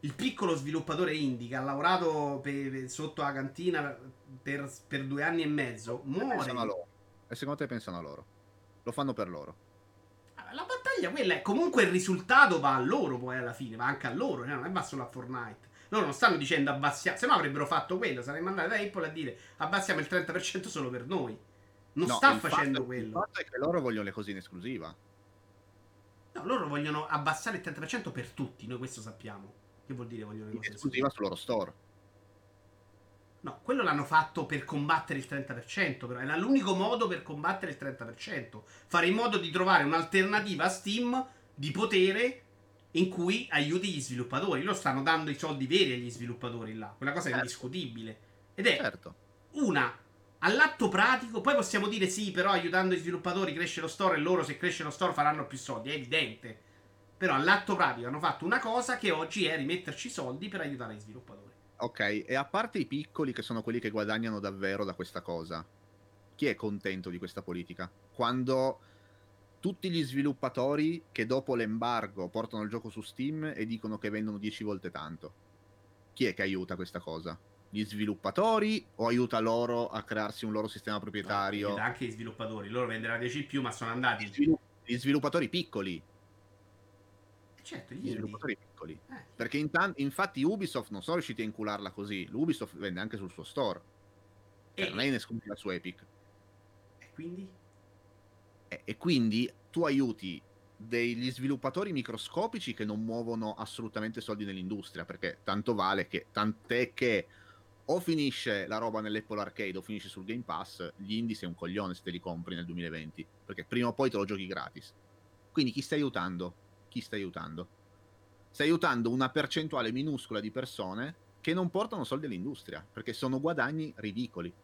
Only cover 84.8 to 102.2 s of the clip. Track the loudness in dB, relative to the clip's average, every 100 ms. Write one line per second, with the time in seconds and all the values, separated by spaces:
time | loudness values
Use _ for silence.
84.8 | -4 0 4 4 4 2 0 -2 -2 -4
85.8 | -2 -6 -10 -20 -20 -20 -20 -20 -20 -20
86.8 | -20 -20 -20 -20 -20 -20 -20 -20 -14 -14
87.8 | -12 -8 -4 -4 -6 -6 -4 -4 -8 -16
88.8 | -14 -14 -14 -18 -18 -6 -2 0 2 2
89.8 | 2 2 -2 2 0 2 2 2 0 -2
90.8 | -4 -8 -2 -2 -2 -4 -4 -2 -2 -2
91.8 | -4 -6 -6 -4 -4 0 0 0 -4 -6
92.8 | -4 -4 -4 -6 -8 -10 -8 -2 0 -2
93.8 | -10 -20 -20 -20 -20 -20 -20 -20 -16 -6
94.8 | -4 0 0 0 -4 -10 -8 -8 -6 -4
95.8 | -6 -12 -18 -20 -20 -20 -20 -20 -20 -20
96.8 | -20 -20 -20 -12 -10 -10 -12 -18 -20 -20
97.8 | -20 -20 -20 -20 -20 -20 -20 -20 -16 -14
98.8 | -10 -4 2 4 6 4 0 -4 -8 0
99.8 | 2 4 2 0 -6 -10 -12 -20 -20 -18
100.8 | -4 0 0 0 -4 -2 -2 -2 -2 -2
101.8 | -2 -2 -4 -8